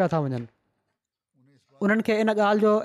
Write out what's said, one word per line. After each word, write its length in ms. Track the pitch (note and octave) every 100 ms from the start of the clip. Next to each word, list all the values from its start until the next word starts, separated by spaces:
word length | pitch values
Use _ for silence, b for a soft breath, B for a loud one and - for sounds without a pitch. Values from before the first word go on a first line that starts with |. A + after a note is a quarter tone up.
پيا 60 | F3+
ٿا 100 | E3 C#3+
وڃن. 180 | B2 A#2 _ _ _ _ _ _ _ _ _ _ _ _ -
انهن 200 | G3+ A3 G#3+
کي 140 | G#3+
ان 140 | A3 G#3
ڳالهه 200 | G#3 G#3+ G#3+
جو 60 | G#3+